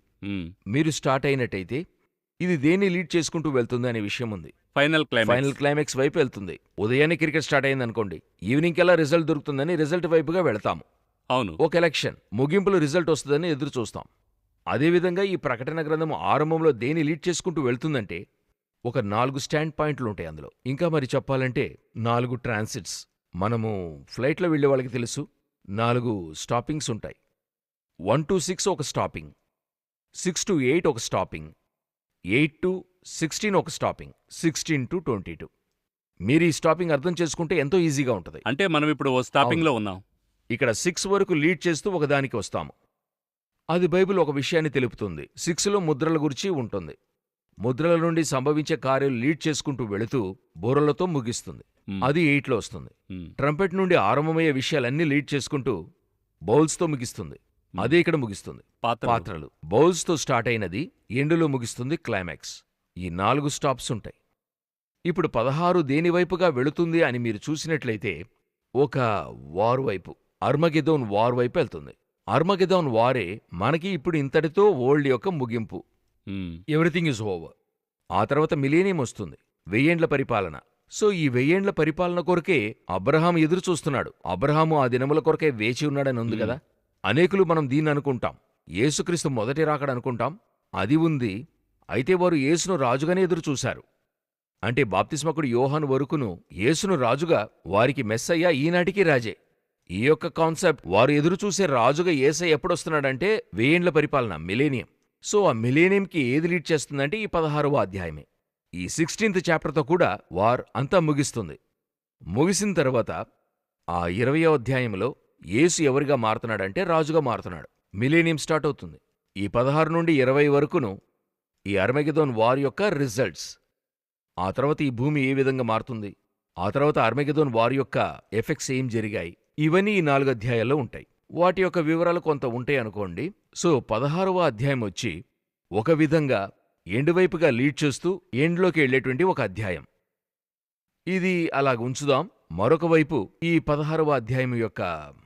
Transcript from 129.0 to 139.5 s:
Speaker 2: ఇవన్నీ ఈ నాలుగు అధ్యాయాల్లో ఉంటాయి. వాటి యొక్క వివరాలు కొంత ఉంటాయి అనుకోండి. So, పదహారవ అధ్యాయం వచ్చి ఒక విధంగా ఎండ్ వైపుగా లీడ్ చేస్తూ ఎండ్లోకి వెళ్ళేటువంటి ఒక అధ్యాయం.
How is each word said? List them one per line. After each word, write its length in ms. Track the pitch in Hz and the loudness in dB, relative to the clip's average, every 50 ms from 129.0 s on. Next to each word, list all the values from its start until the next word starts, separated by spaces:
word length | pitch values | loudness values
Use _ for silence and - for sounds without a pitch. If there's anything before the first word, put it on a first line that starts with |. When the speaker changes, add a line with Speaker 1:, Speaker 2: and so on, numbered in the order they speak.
| 107 104 104 95 87 87 - _ _ _ - 151 | -2 -2 -4 -6 -6 -8 -12 _ _ _ -4 0
Speaker 2:
ఇవన్నీ 320 | 151 156 165 190 196 214 | 2 4 4 4 2 2
ఈ 100 | 208 190 | 2 2
నాలుగు 280 | 160 147 139 139 139 135 | 2 2 2 2 2 0
అధ్యాయాల్లో 460 | 127 117 101 127 120 113 107 123 143 | 0 -2 -2 -2 0 0 2 2 0
ఉంటాయి. 320 | 151 117 - - 69 - _ _ _ _ - | 0 -2 -4 -8 -14 -18 _ _ _ _ -8
వాటి 300 | - 160 175 180 175 190 | -2 2 2 2 2 2
యొక్క 180 | 185 175 151 175 | 0 0 0 0
వివరాలు 400 | 151 151 165 165 170 175 170 175 | 0 0 2 2 2 2 0 0
కొంత 260 | - 160 147 131 139 | 0 -2 -2 -2 -2
ఉంటాయి 320 | 123 117 123 120 135 147 | -4 -4 -4 -2 -2 0
అనుకోండి. 560 | 131 113 107 92 104 101 90 85 95 139 190 - _ _ _ - - - | 0 -2 -2 -6 -6 -6 -6 -6 -6 -8 -8 -10 _ _ _ -8 -2 2
So, 140 | 175 156 120 | 2 2 2
పదహారవ 600 | - - 110 113 135 143 156 180 190 190 180 185 | 2 0 -2 0 0 0 0 0 0 0 0 2
అధ్యాయం 440 | 170 147 113 101 131 139 139 127 110 | 0 0 0 0 0 0 0 0 -2
వచ్చి 420 | 98 - - - 104 78 90 - _ _ _ _ _ _ _ _ - | -4 -6 -6 -6 -6 -6 -8 -12 _ _ _ _ _ _ _ _ -4
ఒక 200 | 87 104 110 160 | -4 -2 2 2
విధంగా 600 | 165 147 156 139 160 160 147 131 120 101 98 - - _ _ _ _ _ - | 4 4 4 2 2 2 2 2 0 -2 -2 -6 -10 _ _ _ _ _ -10
ఎండ్ 240 | 85 98 123 147 170 | -4 -2 0 2 2
వైపుగా 380 | 170 180 185 175 185 156 165 147 | 4 4 2 2 2 2 2 2
లీడ్ 340 | 120 117 135 147 131 - 156 | 4 4 2 0 0 0 -2
చేస్తూ 380 | 143 120 - - 175 196 - _ - - | -2 -2 -2 -4 -4 -4 -4 _ -6 -2
ఎండ్లోకి 480 | 123 151 170 175 175 190 180 156 160 | -2 0 0 0 2 2 2 2 2
వెళ్ళేటువంటి 420 | 143 127 131 131 117 131 127 127 180 | 2 2 2 0 0 0 -2 0 0
ఒక 180 | 190 165 135 | 0 0 0
అధ్యాయం. 440 | 120 101 | -2 -4